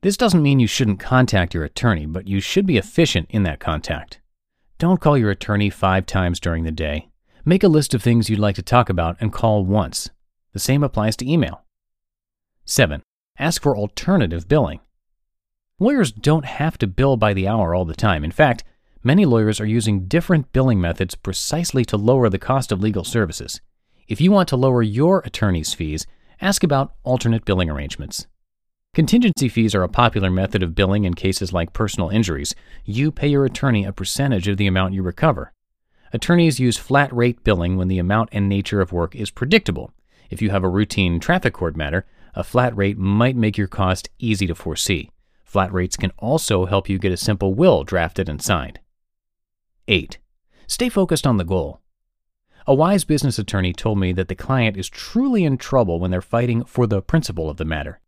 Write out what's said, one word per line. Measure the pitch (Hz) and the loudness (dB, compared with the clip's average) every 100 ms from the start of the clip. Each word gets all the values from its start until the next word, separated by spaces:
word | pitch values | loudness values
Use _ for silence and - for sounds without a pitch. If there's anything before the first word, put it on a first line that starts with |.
This | 190 196 | 0 2
doesn't | 240 175 | 4 4
mean | 147 139 | 4 4
you | 113 | 2
shouldn't | - 120 98 | 2 0 0
contact | - 127 123 98 87 | 0 2 4 2 0
your | 85 | -4
attorney, | 76 - 120 90 76 | -6 -2 0 0 -2
but | 82 95 | -8 -4
you | 98 | -4
should | - 190 196 | 0 0 2
be | 123 | 0
efficient | - - 156 - 78 | 0 0 2 0 -2
in | 113 | 0
that | 92 76 | 0 -2
contact. | - 76 - 82 - - _ _ _ _ _ - | -4 -4 -4 -8 -8 -20 _ _ _ _ _ -2
Don't | 165 185 | 2 4
call | 156 143 | 4 4
your | 107 | 2
attorney | 98 - 104 101 | -2 -2 0 0
five | - 98 95 | 0 2 2
times | 92 98 90 87 | 0 0 0 -2
during | 90 82 | -2 -2
the | 82 | -4
day. | 78 78 76 - _ _ _ | -4 -4 -6 -8 _ _ _
Make | - 185 | 2 4
a | 196 | 6
list | 151 143 | 4 2
of | 123 | 0
things | 120 117 110 | 2 2 2
you'd | 107 | 0
like | 104 95 | 0 -2
to | |
talk | 92 120 120 | 2 2 2
about | 90 82 87 | 0 -2 -2
and | 107 | -6
call | - 113 107 | 0 0 2
once. | 95 104 92 - - _ _ _ _ | 2 0 0 -6 -12 _ _ _ _
The | 95 | -8
same | - 139 | 0 2
applies | 143 - 107 107 | 2 0 -2 -2
to | 123 | 0
email. | 165 120 - _ _ _ _ _ _ _ _ _ _ - | 0 0 -4 _ _ _ _ _ _ _ _ _ _ -6
Seven, | - 107 73 - _ _ - | 0 0 0 -12 _ _ -6
ask | 147 160 | -4 -2
for | 143 110 | -2 -2
alternative | 104 - - 190 101 85 85 | -4 -4 0 2 2 -2 2
billing. | 147 101 69 _ _ _ _ _ _ _ _ _ _ | 2 2 -4 _ _ _ _ _ _ _ _ _ _
Lawyers | 208 277 160 | 0 2 0
don't | 107 143 160 | 0 2 2
have | 135 - 156 - | 0 -4 -4 -2
to | 107 | -2
bill | 92 139 127 | 2 2 4
by | 107 | 2
the | 98 95 | 2 0
hour | 110 87 | 0 0
all | 90 87 | 0 -2
the | |
time. | 80 107 82 | 0 0 0
In | 76 | -2
fact, | - 147 117 - _ _ _ | 2 2 2 -6 _ _ _
many | 120 165 | 2 4
lawyers | 185 117 107 107 | 6 4 2 0
are | 107 | 0
using | 113 110 101 95 | 0 0 -2 0
different | 160 - 165 135 | -2 2 0 0
billing | - 131 107 | 0 2 2
methods | 87 82 92 | 0 -2 -4
precisely | - - - - 151 175 135 117 | -6 -8 -6 -4 -4 -2 -2 -2
to | 104 | 0
lower | 107 135 117 | 2 4 2
the | 95 | 0
cost | - 135 127 | -2 -2 -2
of | 98 | -2
legal | 107 101 | 0 -2
services. | 85 117 95 - - - - _ _ _ _ | -2 -2 -2 -4 -12 -14 -16 _ _ _ _
If | 107 | 0
you | 175 | 4
want | 202 180 | 4 4
to | 127 | 2
lower | 131 123 | 2 2
your | 113 107 160 190 | 0 2 2 2
attorney's | - - 104 87 78 | -2 -2 0 0 -4
fees, | - 78 78 - - _ _ | -6 -6 -6 -10 -18 _ _
ask | 190 196 | -2 0
about | 175 139 139 - | 2 0 -2 -8
alternate | - 127 117 113 - | -4 -2 0 -2 0
billing | 92 87 | 0 0
arrangements. | 73 71 - 69 - - _ _ _ _ _ _ | -4 -10 -12 -12 -12 -14 _ _ _ _ _ _
Contingency | - 156 233 240 - 127 | -2 2 4 4 2 -2
fees | 117 110 | 2 2
are | 101 | 2
a | 90 | 0
popular | - 120 107 95 | 2 2 2 0
method | 92 95 104 | 0 0 0
of | 90 | -2
billing | 82 95 101 | 0 2 2
in | 98 | 0
cases | 85 95 92 95 | -2 -2 -2 -4
like | 90 82 | -4 -4
personal | - 107 - 85 | -4 -4 -2 0
injuries. | 101 101 73 73 - - - - | 0 0 -2 -6 -10 -14 -16 -8
You | 104 147 | -2 -2
pay | - 147 | 0 0
your | 143 | 2
attorney | 135 - 139 110 | 0 0 0 2
a | 98 | 0
percentage | 98 95 - 139 107 95 | -6 -8 -4 0 0 0
of | 98 | 0
the | 101 | 2
amount | 95 92 | 2 0
you | 95 | -2
recover. | 92 - 160 131 - _ _ _ _ _ _ | -4 0 0 0 -8 _ _ _ _ _ _
Attorneys | 117 - 175 165 131 | -8 2 4 4 2
use | 127 113 | 0 -2
flat | - 135 139 | 0 0 2
rate | 120 120 120 | 0 0 0
billing | - 95 87 92 | 0 2 2 0
when | 92 | 0
the | 92 | 0
amount | 87 107 110 | 0 0 0
and | 104 98 | -2 0
nature | 98 98 104 | 0 -2 -2
of | 92 | 0
work | 87 85 | -2 -4
is | 135 104 | -6 -12
predictable. | - 131 208 - 87 - _ _ _ _ | -6 0 2 2 -6 -10 _ _ _ _
If | - | -4
you | 107 | -2
have | 98 | 0
a | 92 | 0
routine | 92 107 - 92 85 | 0 -2 0 0 0
traffic | - 180 - | 0 0 0
court | - 85 80 | -2 -6 -4
matter, | 76 87 - _ - | -4 -4 -6 _ -16
a | - | -10
flat | - 127 123 | -2 0 0
rate | 107 98 101 | 0 -2 0
might | 95 101 123 123 | 0 2 2 2
make | 110 104 | -2 0
your | 98 | -4
cost | - 95 90 - - | -2 -2 -2 -6 -10
easy | 120 101 95 | -4 -2 -2
to | |
foresee. | 82 - 76 - 92 - _ _ _ | -4 -8 -6 -2 -2 -4 _ _ _
Flat | _ 101 92 | _ -2 -2
rates | 92 90 - | -2 -4 -2
can | 95 - | -4 -4
also | 110 156 - 98 | -2 -2 0 0
help | 90 101 - | 2 -2 0
you | 95 | -2
get | 98 | -2
a | 90 | -2
simple | - 101 98 | -2 0 0
will | 98 180 104 | 2 4 4
drafted | 67 92 82 - 90 | 0 -2 -2 -2 -4
and | 73 | -4
signed. | - 90 64 - _ _ _ _ _ _ _ _ _ _ - | -2 -2 -4 -14 _ _ _ _ _ _ _ _ _ _ -2
Eight, | 98 - - _ _ _ _ - | -2 -2 -16 _ _ _ _ -12
stay | - 247 | -4 -2
focused | 208 185 156 - | 0 0 2 2
on | 110 | 0
the | |
goal. | 85 92 69 - _ _ _ _ _ _ _ _ - | 0 -2 -4 -10 _ _ _ _ _ _ _ _ 0
A | |
wise | 135 165 196 | 2 4 2
business | - 151 139 113 | 2 0 0 -2
attorney | 104 98 90 | -4 0 -2
told | 87 113 101 | -2 -2 0
me | 92 | 0
that | 90 92 | -2 -4
the | |
client | 92 - 131 113 101 | -6 -2 0 0 -2
is | 92 | -10
truly | - - 226 269 233 | -12 -6 -2 0 0
in | 165 131 | 0 -2
trouble | - 135 104 82 | 0 0 2 0
when | 90 | -2
they're | 90 | -4
fighting | - 117 120 117 | -2 -2 0 -2
for | - - 120 | -4 -2 0
the | 101 | 0
principle | - 160 - 85 80 | 0 -2 -2 -6 -6
of | 76 | -6
the | 80 | -6
matter. | 78 78 - | -6 -8 -14